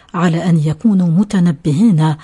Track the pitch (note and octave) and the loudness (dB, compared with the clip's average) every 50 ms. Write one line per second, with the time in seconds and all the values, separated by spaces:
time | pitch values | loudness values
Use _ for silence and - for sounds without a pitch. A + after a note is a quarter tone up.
0 | _ _ - - E3 E3+ D#3+ E3+ E3 F#3 E3 D#3+ D3 D#3 D3+ - - A3+ G3+ F#3 | _ _ -6 -4 -2 -2 -2 -2 0 0 0 0 0 -2 -2 -2 0 0 0 0
1 | F3+ E3+ D#3+ F3+ G#3+ G#3 - F#3+ F3 F3 D#3+ - - D#3+ C#3+ D3+ A3+ A#3 F#3 D3+ | 0 0 0 0 0 0 0 0 0 0 -2 -2 -4 -2 0 2 2 2 2 2
2 | D#3 D#3 D3 D3+ | 0 0 -2 -4